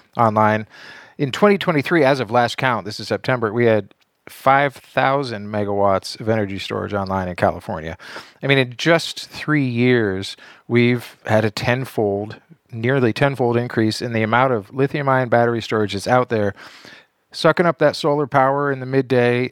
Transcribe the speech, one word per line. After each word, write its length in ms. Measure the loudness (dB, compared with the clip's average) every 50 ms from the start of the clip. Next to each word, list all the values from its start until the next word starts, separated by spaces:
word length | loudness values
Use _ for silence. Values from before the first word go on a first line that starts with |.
| -20 _ -2
online. 520 | 2 2 2 4 4 4 4 2 0 -4 -8 -16 -20 -20 -20 -20 -20 -20 -14 _
In 140 | -6 -6 -4
twenty 260 | -2 2 2 2 2
twenty-three, 460 | 2 0 -2 -2 -2 0 2 2 4 4
as 160 | 4 2 0
of 120 | 0 0
last 260 | 0 0 2 0 -2
count, 280 | -2 -2 -2 -2 -2 -6
this 140 | -8 -10 -10
is 80 | -6
September, 460 | -4 -4 -4 -2 -2 -2 0 0 -2 0
we 120 | 2 4
had 280 | 4 4 2 0 -4 _ _ _ _ _ _ -20
five 460 | -20 -8 -2 2 4 4 4 2 0 -4
thousand 720 | -8 -14 -6 -2 0 0 0 0 -2 -4 -4 -8 -10 -8 -6
megawatts 680 | -4 -4 -2 -2 0 0 2 2 2 0 -2 -6 -14 -8
of 100 | -4 -2
energy 280 | -2 -2 -2 -4 -6
storage 360 | -8 -8 -8 -6 -6 -6 -6 -6
online 340 | -6 -4 -4 -4 -4 -4
in 80 | -6 -4
California. 600 | -2 -2 -2 -2 -4 -8 -10 -10 -8 -8 -10 -12 -12 -16 -18 -18 -18 -20 -20 -16 -6
I 60 | -2
mean, 100 | 0 2
in 180 | 2 0 0 -4
just 520 | -2 2 2 2 2 0 -4 -12 -14 -16 -16
three 380 | -16 -10 -4 -2 0 0 0
years, 680 | 0 0 2 4 4 4 4 2 0 -2 -4 -8 -10 -14 -16 -20 -20 -20 -16 _
we've 500 | 0 2 4 4 4 2 0 -4 -10 -18 _ -4
had 200 | 0 0 2 2
a 60 | 0
tenfold, 840 | -2 -2 -2 0 0 -2 -2 -6 -4 -2 -2 -2 -2 -4 -6 -8 -12 -18 _ _ -20 _ _ _
nearly 420 | -10 -4 -2 0 0 2 2 2 2
tenfold 420 | 2 0 0 0 0 0 0 0
increase 460 | 0 -2 -2 0 0 2 0 0 -2
in 120 | -6 -4 -2
the 100 | -2 0
amount 300 | 2 2 2 2 2 0
of 200 | -2 -4 -6 -4
lithium-ion 560 | -2 -2 -2 -2 -2 0 0 0 0 2 2
battery 320 | 2 2 2 2 0 -2
storage 320 | -4 -2 -2 -2 -2 -2 -4
that's 140 | -4 -2
out 220 | 0 2 2 2 0
there, 260 | -2 -2 -2 -2 -4 -8 -16 -20 -20 -20 -20 -20 -20 -20 _ _ _ _ _ _
sucking 360 | -6 0 2 2 4 4 2
up 100 | 0 2 2
that 160 | 2 0 0
solar 300 | 0 -2 0 0 0 -2
power 460 | 0 2 2 2 2 2 0 -2 -2
in 80 | -4 -4
the 60 | -4
midday 640 | -2 0 0 0 2 2 2 2 2 2 0 -2 -4